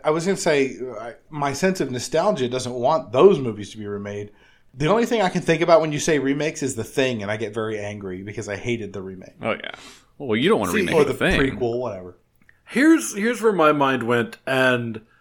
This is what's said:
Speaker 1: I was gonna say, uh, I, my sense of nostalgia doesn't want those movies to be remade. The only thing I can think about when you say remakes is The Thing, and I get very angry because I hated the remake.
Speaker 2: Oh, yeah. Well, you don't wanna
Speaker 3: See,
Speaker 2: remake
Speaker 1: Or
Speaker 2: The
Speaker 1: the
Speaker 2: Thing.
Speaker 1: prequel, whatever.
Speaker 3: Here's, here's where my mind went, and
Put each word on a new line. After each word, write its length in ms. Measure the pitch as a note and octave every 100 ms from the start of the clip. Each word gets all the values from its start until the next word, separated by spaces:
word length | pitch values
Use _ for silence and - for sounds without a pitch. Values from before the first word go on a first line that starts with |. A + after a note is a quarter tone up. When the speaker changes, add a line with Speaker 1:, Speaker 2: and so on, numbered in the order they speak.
Speaker 1:
I 60 | D#3
was 160 | D#3+ E3+
gonna 100 | F#3+
say, 400 | E3+ C#3+ C3 F#2
uh, 180 | B2+ G#2+
I, 160 | A#2 - -
my 220 | D3+ C#3+
sense 280 | C3 F#3+ F#3+
of 100 | C#3
nostalgia 580 | B2 - D#3 G3 E3+ B2
doesn't 240 | B2 A#2+
want 380 | A#2 B2 D#3+ -
those 260 | B2 F#3+ E3+
movies 320 | B2 G#2 G2+
to 80 | G#2+
be 80 | G#2
remade. 460 | G2+ G2+ G2+ G#2 - _ _ _
The 120 | B2+ D3+
only 180 | A3 A#3
thing 140 | A3+
I 60 | F#3
can 140 | F#3
think 180 | - D#3+
about 180 | E3 E3
when 120 | D#3+
you 60 | D3
say 200 | - D3
remakes 440 | C3+ C#3+ D3+ D3+
is 120 | C3+ -
The 80 |
Thing, 380 | A2 - C3 A#2
and 80 | G2+
I 60 | A2
get 160 | G#2+
very 240 | A2 A2 G#2+
angry 440 | G#2 G#2 G2 F#2
because 260 | G2 A2+ G2+
I 80 | G2
hated 360 | A#2 A#2 G2+
the 100 | G2+
remake. 320 | F#2+ F#2 - -
Speaker 2:
Oh, 100 | A2
yeah. 220 | G2 - - - - _ -
Well, 180 | C3 G#2+
you 120 | D#3+
don't 120 | F#3
wanna 120 | F#2
Speaker 3:
See, 60 | G#3
Speaker 2:
remake 160 | F3+
Speaker 1:
Or 100 | D#3
Speaker 2:
The 80 | C3+
Speaker 1:
the 60 | A#2+
Speaker 2:
Thing. 220 | D#3+ D3+ C3+ G#2+
Speaker 1:
prequel, 200 | A#2+ A#2+
whatever. 380 | B2 F#2+ F2+ - _ _ _ _ -
Speaker 3:
Here's, 480 | A3+ D#4 D#4+ -
here's 260 | - A3 A3+
where 100 | A3
my 200 | F#3 D3+
mind 300 | D3 C3+ B2+
went, 360 | A#2 A#2+ A2 - -
and 540 | C3 C3 B2 A#2 A2 - _